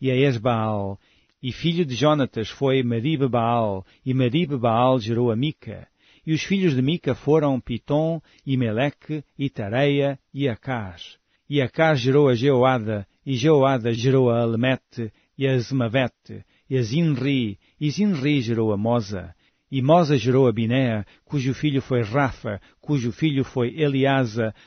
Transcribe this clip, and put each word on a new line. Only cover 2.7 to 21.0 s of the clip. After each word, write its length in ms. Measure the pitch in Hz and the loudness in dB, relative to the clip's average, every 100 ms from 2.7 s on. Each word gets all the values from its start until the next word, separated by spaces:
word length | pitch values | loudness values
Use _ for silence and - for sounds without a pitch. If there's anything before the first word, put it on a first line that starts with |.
| 135 | 0
Maribe-Baal, 1000 | 120 117 139 147 135 117 117 120 107 95 - _ 127 | 0 -2 -2 0 0 0 0 0 0 -4 -10 _ -4
e 80 | |
Maribe-Baal 840 | 127 123 151 156 139 117 113 127 131 | 0 0 0 -2 0 2 4 4 2
gerou 320 | 107 117 123 | 0 0 0
a 20 | |
Mica. 540 | 110 147 - 113 92 - _ _ _ | 0 -2 -6 -14 -16 -18 _ _ _
E 80 | 160 | -4
os 120 | 156 | -4
filhos 280 | - 196 180 | -2 0 2
de 80 | 127 | 2
Mica 360 | 131 170 143 123 | 0 -2 -4 -2
foram 440 | 139 156 147 127 | 2 2 2 -2
Pitom, 600 | - 117 - 147 160 165 - _ 139 | -4 -8 -4 -2 -2 -4 -10 _ -4
e 100 | 127 | -2
Meleque, 680 | 117 107 143 - - 151 - - | 0 0 -2 -4 -10 -10 -10 -8
e 140 | 139 | -8
Tareia, 720 | - 101 123 143 143 139 135 _ | -6 -4 0 2 2 0 -4 _
e 160 | 135 139 | -6 -4
Acás. 680 | 107 135 120 95 85 - - _ _ - | -4 -8 -8 -8 -14 -20 -20 _ _ -4
E 100 | 143 | -2
Acás 380 | 120 - 160 139 | -2 2 2 2
gerou 300 | 123 143 139 | 2 4 4
a 80 | 117 | 4
Jeoada, 720 | 143 127 131 127 107 104 - _ 139 | 2 4 2 0 -2 -6 -8 _ -6
e 80 | |
Jeoada 580 | 127 151 147 135 131 117 | 0 4 4 4 2 -2
gerou 380 | 113 127 131 123 | -2 2 4 4
a 100 | 117 | 2
Alemete, 720 | 117 113 127 127 _ 123 110 - _ - | 0 0 0 -2 _ -10 -10 -12 _ -4
e 80 | 135 | 0
a 120 | 131 | 0
Zemavete, 840 | 110 135 117 131 120 - - 101 - _ - | 0 -2 0 0 -2 -6 -20 -20 -20 _ -4
e 60 | 131 | -2
a 40 | |
Zinri, 760 | 110 151 165 123 139 135 110 95 _ - | 0 0 0 0 0 0 -2 -6 _ -6
e 100 | 147 | -4
Zinri 500 | 156 208 151 143 143 | 0 0 0 0 0
gerou 320 | 113 113 110 | 0 0 0
a 40 | 101 | 0
Mosa. 580 | 110 120 101 98 85 - _ _ - | 0 0 -2 -8 -12 -18 _ _ -8
E 140 | 135 | -2
Mosa 340 | 131 175 147 143 | 4 4 4 2
gerou 300 | 120 127 127 | 2 4 4
a 60 | |
Binea, 520 | 107 113 131 127 110 | 2 0 0 0 -2